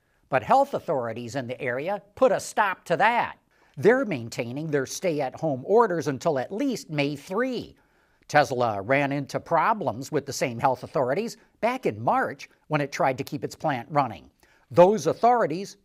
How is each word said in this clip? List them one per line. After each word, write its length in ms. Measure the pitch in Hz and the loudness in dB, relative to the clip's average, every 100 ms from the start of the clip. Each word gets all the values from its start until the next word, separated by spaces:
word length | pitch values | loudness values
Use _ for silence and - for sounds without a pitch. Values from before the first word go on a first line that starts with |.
| _ _ _ | _ _ _
but 140 | 135 | 0
health 300 | 113 247 277 | 4 4 4
authorities 600 | - - 147 117 113 120 131 | -2 -2 -2 -2 -6 -6 -8
in 120 | 120 | -6
the 120 | 127 | -6
area 420 | 139 123 156 202 - - | -4 -4 -4 -6 -8 2
put 160 | 254 | 2
a 80 | 170 | 2
stop 460 | - - 208 185 - | -2 -2 -2 -2 -2
to 100 | 160 | 2
that. 420 | 202 233 123 - _ _ _ - | 4 4 -2 -6 _ _ _ 2
They're 300 | 139 254 240 | 4 4 2
maintaining 600 | 147 113 - 117 127 160 | -4 -6 -8 -6 -6 -2
their 180 | 143 127 | -2 -2
stay-at-home 800 | - 190 147 131 - 160 131 131 | -4 -2 -2 -4 -4 -4 -4 2
orders 420 | 208 226 170 139 | 4 4 2 -2
until 320 | 131 175 139 | -2 0 -2
at 140 | 120 | -4
least 360 | 196 285 226 - | -4 -4 -4 -4
May 280 | 151 143 147 | -2 -2 -4
three. 580 | - 185 262 233 113 - _ _ _ _ - | -6 -2 -2 -4 -8 -16 _ _ _ _ 0
Tesla 540 | 147 127 123 120 101 | 2 2 2 0 -2
ran 300 | 98 139 143 | 0 0 0
into 300 | 143 135 135 | -2 -6 -8
problems 680 | - 165 180 220 143 107 139 | -2 0 2 0 -2 -4 -4
with 160 | 151 - | -4 -4
the 60 | |
same 260 | - 147 117 | -4 -4 0
health 260 | 139 123 | 0 0
authorities 520 | 123 165 123 151 226 - _ _ | -4 -2 0 -2 -4 -10 _ _
back 260 | 220 254 175 | -4 -2 -4
in 160 | 107 | -2
March 480 | 123 247 254 139 - _ _ | 0 0 -2 -6 -16 _ _
when 120 | 151 | -2
it 120 | 143 | -2
tried 260 | - 156 131 | 0 0 0
to 80 | 135 | -6
keep 180 | 143 | -8
its 140 | 131 - | -8 -6
plant 320 | 160 131 113 | -4 -4 -2
running. 380 | 147 131 90 65 _ _ _ _ | -2 -2 -6 -18 _ _ _ _
Those 380 | 123 180 214 147 | 6 8 6 0
authorities 680 | 135 226 247 180 160 196 - | 2 4 4 2 -2 -8 -12